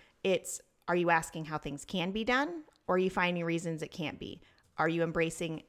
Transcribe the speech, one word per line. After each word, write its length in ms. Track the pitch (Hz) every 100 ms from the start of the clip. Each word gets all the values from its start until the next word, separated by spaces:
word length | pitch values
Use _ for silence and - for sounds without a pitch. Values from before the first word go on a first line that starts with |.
| - _
it's, 380 | - 170 - - - _ -
are 80 | 175
you 140 | 170
asking 360 | 165 - 165 156
how 120 | 156
things 260 | 147 143
can 280 | - 190 175
be 120 | 208
done, 380 | 220 254 302 339 - _ -
or 80 |
are 40 | 185
you 120 | 185
finding 340 | 190 180 175
reasons 380 | 170 165 165 160
it 80 | 151
can't 280 | - 147 -
be? 220 | - - - _ _ -
Are 100 | 160
you 140 | 165
embracing 600 | 165 170 165 - 170 160